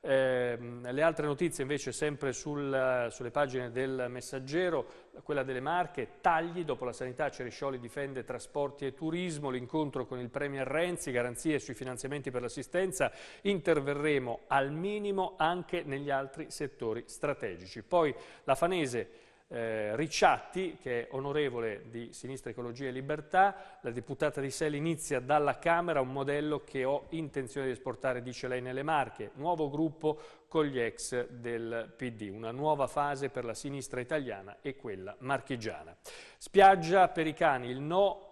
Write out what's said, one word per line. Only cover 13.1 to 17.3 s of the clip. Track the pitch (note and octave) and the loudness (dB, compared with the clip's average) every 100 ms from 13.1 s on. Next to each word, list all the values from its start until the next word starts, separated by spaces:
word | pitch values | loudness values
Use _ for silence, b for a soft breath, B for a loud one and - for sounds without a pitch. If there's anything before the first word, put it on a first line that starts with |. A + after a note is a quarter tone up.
| B B B | B B B
interverremo | G3 G3 E3+ D3+ C#3 C#3+ D3+ C#3+ B2 A#2 - | 0 2 4 4 4 0 4 4 2 -6 2
al | C3+ C#3 | 2 4
minimo | D3+ F#3+ G#3 G3+ G3 F#3 - | -2 -2 -2 -2 0 -2 2
anche | D#3 F3+ E3+ F3 | 2 2 -2 -4
negli | D3 C#3 C#3+ | -2 -4 0
altri | C3+ C3+ - D3 | 0 -2 -8 -10
settori | - D3 - A#2 A2 - | -6 -6 -4 -4 -4 -6
strategici. | - D3 | -4 -4